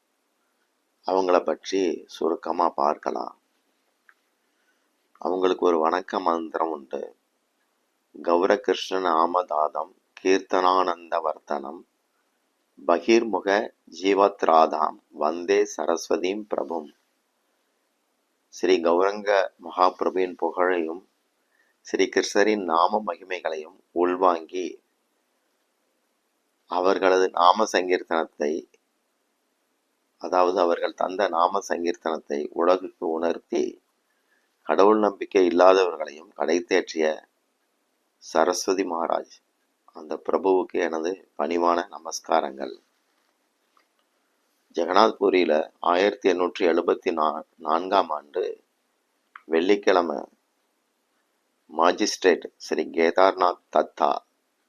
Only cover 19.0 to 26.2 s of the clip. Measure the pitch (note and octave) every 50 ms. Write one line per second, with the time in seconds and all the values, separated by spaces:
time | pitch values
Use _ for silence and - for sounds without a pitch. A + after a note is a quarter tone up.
19 | F#2+ G2 G2+ G#2+ G2+ G2+ G2+ G2 F2+ - - _ F2 E2 - F#2 F#2 F#2 - -
20 | F2+ E2 E2 F#2 F#2 F2+ E2+ - E2+ E2 D#2+ F2+ F2+ F#2 F#2 F2 D#2+ D#2+ E2+ F#2+
21 | - _ _ _ _ _ _ _ _ _ _ _ _ _ _ _ _ - - -
22 | F#2+ F2+ - F#3 F#3 - - G#2 G2+ G#2+ G#2+ G#2 F#2 E2 D#2+ E2+ F2 - G#2+ G#2+
23 | G#2+ F#2 E2+ E2 F#2+ F#2 F#2 E2+ - D#2+ D#2+ D2+ D#2 E2 F#2+ _ _ _ - E2+
24 | F2 F2+ F2+ F2+ F#2+ F2+ E2+ E2 D#2+ D#2 F2 F#2 F2 - - - _ _ _ _
25 | _ _ _ _ _ _ _ _ _ _ _ _ _ _ _ _ _ _ _ _
26 | _ _ _ _